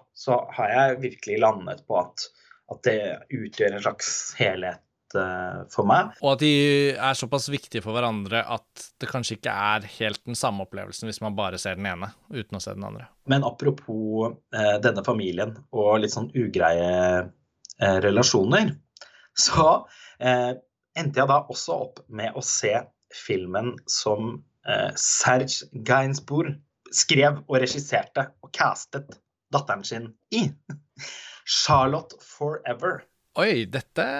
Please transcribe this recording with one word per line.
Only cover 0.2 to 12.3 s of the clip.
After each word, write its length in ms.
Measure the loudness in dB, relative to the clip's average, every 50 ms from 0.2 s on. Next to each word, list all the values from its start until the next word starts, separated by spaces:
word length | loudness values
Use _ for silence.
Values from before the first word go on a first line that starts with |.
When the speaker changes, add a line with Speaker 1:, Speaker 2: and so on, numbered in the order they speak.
| 0 2 2 2 0 -2 -4
Speaker 1:
har 160 | -2 0 2
jeg 320 | 4 4 4 4 2 0
virkelig 400 | -4 -8 -8 -8 -6 -4 0 4
landet 460 | 4 4 4 2 -4 -10 -10 -10 _
på 100 | -2 0
at, 320 | 0 0 0 -4 -12 -12 -12 _ _ _ _ -20 _ _ -16
at 160 | -10 -2 0
det 160 | 0 0 0 -2 -4 -6 -8 -12 -10
utgjør 480 | -8 -8 -8 -8 -4 0 0 0 0
en 60 | 0 -4
slags 300 | -4 -4 -4 -6 -6 -6 -6 -8 -8 -4
helhet, 460 | -2 0 0 0 -2 -6 -8 -8 -10 _ _ _ _ _ _
eh, 500 | -4 -2 -2 -2 -4 -6 -6 -8 -8 -10 -12
for 180 | -10 -4 0 4
meg. 280 | 4 4 4 4 0 -4 -2
Speaker 2:
Og 140 | 0 0 2
at 80 | 4
de 100 | 4 4 4 4 4 4 4 4 4 2
er 240 | 0 0 0 -2 -2
såpass 340 | -2 -2 -2 -2 -2 -2 -2
viktige 320 | -6 -8 -8 -6 -8 -8 -6
for 100 | -4 -2
hverandre 480 | -2 0 -2 -2 -4 -6 -2 -2 -2 -2
at 400 | -2 -4 -8 _ _ -20 -20 -20 -20 _ -12
det 100 | -10 -8
kanskje 260 | -6 -6 -6 -6 -8
ikke 140 | -6 -4 -4 -4
er 340 | -2 0 0 0 0 -2
helt 340 | -6 -8 -4 -4 -4 -4 -6 -10
den 160 | -10 -8 -4
samme 240 | -2 -2 -2 -2 -6
opplevelsen 460 | -8 -10 -12 -12 -12 -12 -12 -10 -10
hvis 120 | -8 -6
man 140 | -6 -6 -4
bare 240 | -2 -4 -4 -4 -6
ser 160 | -6 -6 -6
den 100 | -4 -4
ene 260 | -6 -4 -6 -8 -12 -12 _ _
uten 280 | -14